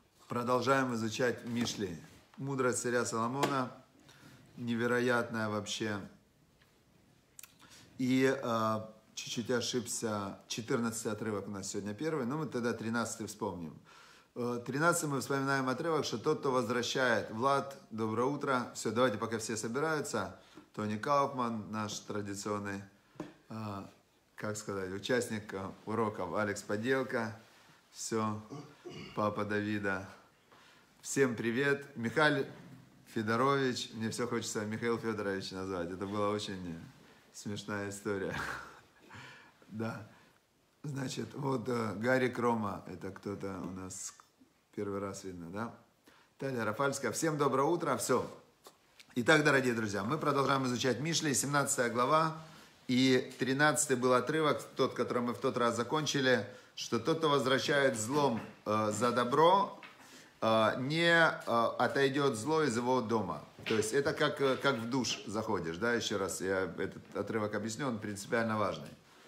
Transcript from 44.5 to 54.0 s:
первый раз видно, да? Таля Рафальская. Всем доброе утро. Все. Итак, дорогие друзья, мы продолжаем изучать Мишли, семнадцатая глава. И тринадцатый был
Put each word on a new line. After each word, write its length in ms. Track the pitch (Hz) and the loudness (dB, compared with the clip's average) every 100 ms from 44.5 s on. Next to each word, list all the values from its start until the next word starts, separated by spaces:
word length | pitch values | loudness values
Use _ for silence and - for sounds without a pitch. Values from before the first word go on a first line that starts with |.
| _ _ - | _ _ -8
первый 240 | 101 98 | -6 -4
раз 240 | 98 95 | -6 -8
видно, 260 | 95 90 82 | -10 -10 -8
да? 240 | 98 117 113 _ _ - - _ - | -6 -8 -10 _ _ -20 -20 _ -8
Таля 260 | 135 127 | -4 -2
Рафальская. 460 | 107 104 139 127 120 | -2 0 0 0 -2
Всем 260 | - 160 151 | 0 0 2
доброе 280 | 143 131 | 2 4
утро. 320 | 143 170 160 123 | 2 2 0 -2
Все. 340 | - 123 85 - - _ - - _ - - - | 2 2 0 -8 -20 _ -20 -20 _ -20 -8 0
Итак, 220 | 117 156 | 6 6
дорогие 320 | 147 139 127 | 8 6 4
друзья, 300 | 117 110 98 | 2 0 0
мы 120 | 101 156 | 0 0
продолжаем 480 | 151 139 135 139 131 | 2 2 4 2 2
изучать 340 | 120 131 117 | 2 2 0
Мишли, 340 | 156 156 156 | 0 0 2
семнадцатая 560 | 127 135 143 139 - 120 | 2 2 2 2 2 2
глава. 460 | 113 127 156 - 78 - - - - - | 2 4 4 4 -2 -12 -20 -20 -12 0
И 480 | 123 131 127 - - | 4 6 6 4 -2
тринадцатый 560 | 127 135 151 143 - | 0 4 4 4 2
был 160 | 127 | 2